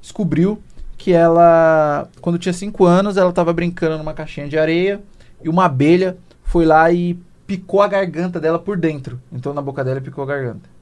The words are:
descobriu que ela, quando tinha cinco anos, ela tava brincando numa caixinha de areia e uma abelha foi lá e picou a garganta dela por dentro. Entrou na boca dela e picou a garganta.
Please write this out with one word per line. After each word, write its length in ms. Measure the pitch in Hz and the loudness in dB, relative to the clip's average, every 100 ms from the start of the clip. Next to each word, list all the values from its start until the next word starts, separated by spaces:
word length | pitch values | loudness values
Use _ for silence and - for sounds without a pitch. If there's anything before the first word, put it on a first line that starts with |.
descobriu 600 | - - 185 147 185 214 - - - - | -18 -6 -4 0 0 -2 -12 -16 -14 -10
que 160 | - | 0
ela, 920 | 170 170 165 170 165 160 160 151 143 - - | 4 4 6 6 6 4 4 2 -2 -6 -8
quando 200 | - 170 | -4 -4
tinha 140 | 185 | -4
cinco 320 | 180 202 208 185 | -6 -8 2 4
anos, 320 | 175 202 196 | 6 2 2
ela 140 | 180 | 0
tava 220 | 180 170 | 2 0
brincando 440 | 170 170 175 160 156 | 0 -2 -2 -4 -4
numa 160 | 151 | -8
caixinha 340 | 156 156 - 147 | -10 -12 -10 -6
de 100 | 156 | -2
areia 420 | 156 165 190 202 202 - - - | 0 0 0 -4 -10 -20 -20 -12
e 60 | 165 | -4
uma 160 | 170 180 | 0 0
abelha 520 | 131 147 175 185 180 - _ | 2 2 4 2 -4 -18 _
foi 220 | - 175 160 | -4 0 4
lá 260 | 156 165 | 4 4
e 260 | 175 175 175 - - - | 2 -2 -6 -12 -20 -10
picou 340 | 190 - 196 | -10 -2 0
a 60 | 202 | 2
garganta 520 | 196 190 151 185 180 | 0 -4 -4 -6 -4
dela 180 | 160 165 | -2 -2
por 180 | 170 202 | -4 -2
dentro. 420 | 160 151 131 123 - | -2 -4 -12 -16 -14
Entrou 220 | 123 143 | -10 -8
na 80 | 143 | -8
boca 220 | 139 131 | -8 -6
dela 160 | 127 135 | -6 -6
e 20 | |
picou 220 | 131 131 | -8 -10
a 40 | 135 | -8
garganta. 420 | 143 127 107 - - | -6 -6 -10 -18 -20